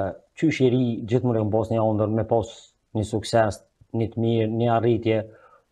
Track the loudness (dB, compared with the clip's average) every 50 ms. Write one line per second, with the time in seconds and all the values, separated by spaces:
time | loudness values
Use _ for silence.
0 | -2 -4 -6 -10 _ _ _ -2 0 0 2 4 2 2 4 2 0 0 -2 -4
1 | -4 -2 -2 0 0 0 0 0 0 0 0 0 0 0 0 0 2 2 2 0
2 | 0 0 0 -2 0 0 0 0 0 -2 -8 -20 -20 -20 _ _ _ _ -6 -4
3 | -4 -2 -4 -6 -4 0 2 2 2 2 0 -6 _ _ _ _ -16 _ -4 -4
4 | -4 -4 -2 -2 0 0 2 0 0 0 0 0 0 2 2 2 2 2 0 2
5 | 2 0 0 0 -2 -6 -12 -20 _ -20 _ _ _ _